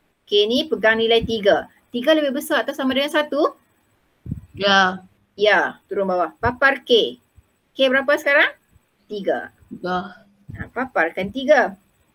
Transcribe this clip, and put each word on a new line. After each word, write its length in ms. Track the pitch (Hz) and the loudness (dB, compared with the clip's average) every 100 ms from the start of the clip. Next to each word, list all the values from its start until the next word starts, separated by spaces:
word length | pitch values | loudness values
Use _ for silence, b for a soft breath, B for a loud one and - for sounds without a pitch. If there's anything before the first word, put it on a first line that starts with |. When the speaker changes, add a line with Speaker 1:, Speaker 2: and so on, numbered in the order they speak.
| _ _ _ | _ _ _
Speaker 1:
K 40 | 208 208 | 2 2
ni 180 | 254 311 | 0 -2
pegang 320 | 208 220 226 | 0 0 2
nilai 240 | 226 233 | 2 2
tiga. 480 | 233 226 196 151 - b _ 247 | 0 0 2 2 0 b _ -2
Tiga 160 | 262 | 2
lebih 240 | 311 285 262 | 2 0 -4
besar 320 | 294 285 226 | -2 -2 -2
atau 80 | 285 | -4
sama 160 | 269 | -2
dengan 240 | 262 285 302 | -2 -2 -2
satu? 400 | 294 277 339 - _ _ _ _ _ _ - - - | -2 0 -2 -4 _ _ _ _ _ _ -12 -12 -12
Speaker 2:
Ya. 480 | - 202 196 185 185 - _ _ - | -4 2 4 2 -2 -12 _ _ -2
Speaker 1:
Ya, 440 | 208 185 131 - _ | 2 2 0 -6 _
turun 200 | 196 190 | -4 -2
bawah. 240 | 180 160 - | -2 -2 -4
Papar 440 | 240 247 277 269 | -4 0 0 0
K. 360 | - 226 131 247 _ _ _ _ _ - | 2 2 2 -6 _ _ _ _ _ -2
K 20 | 269 | 0
berapa 240 | 262 262 294 | 2 0 -2
sekarang? 320 | 302 285 381 - _ _ _ _ _ | 2 2 2 -2 _ _ _ _ _
Tiga. 440 | 208 180 127 - - _ | -6 -4 -4 -6 -18 _
Speaker 2:
Tiga. 560 | - 175 180 196 - _ _ - - | -12 -6 -6 -8 -14 _ _ -18 -16
Speaker 1:
Ha, 160 | 196 | -12
paparkan 560 | 233 254 180 165 175 196 | -10 -6 -2 -2 -4 -8
tiga. 480 | 262 269 285 196 - _ _ _ | -4 2 4 2 -4 _ _ _